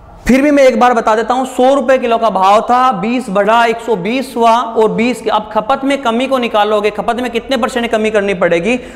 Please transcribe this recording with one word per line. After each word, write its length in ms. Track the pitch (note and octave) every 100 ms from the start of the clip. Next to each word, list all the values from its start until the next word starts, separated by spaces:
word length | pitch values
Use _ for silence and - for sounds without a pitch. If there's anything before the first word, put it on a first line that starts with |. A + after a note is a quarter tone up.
| - - -
फिर 140 | C4
भी 80 | D4
मैं 120 | C#4+
एक 180 | C4 A3+
बार 140 | B3
बता 200 | A#3 A3+ A3
देता 180 | A3+
हूँ, 120 | B3 B3+
सौ 280 | - B3+
रुपए 240 | C#4 B3 C4
किलो 200 | A#3+ A3+
का 120 | A3+
भाव 300 | F#3+ F#3+ G#3+
था, 320 | A3 B3 B3+
बीस 340 | G3 G#3 B3+ G#3+
बढ़ा 340 | F#3+ G3+ A#3
एक 160 | A#3 A3+
सौ 160 | - G#3+
बीस 380 | F#3 C4 C4 A#3+
हुआ 200 | A#3 A3+
और 340 | B3+ A#3 A3
बीस 300 | F3+ A#3+ A#3+
के, 100 | G#3+
अब 200 | G#3+ -
खपत 280 | B3+ - C4+
में 180 | C4+ C#4
कमी 240 | A#3+ A3+ C4
को 120 | C4
निकालोगे, 520 | A#3+ G#3+ G#3 G#3+ G#3
खपत 260 | G#3 F#3+ A#3
में 140 | B3
कितने 260 | A3+ A#3 C4
परसेंट 340 | B3 B3 A#3
कमी 200 | A3+ G#3+
करनी 240 | G#3+ G3
पड़ेगी 420 | F#3 F3+ E3+ F#3 B3 -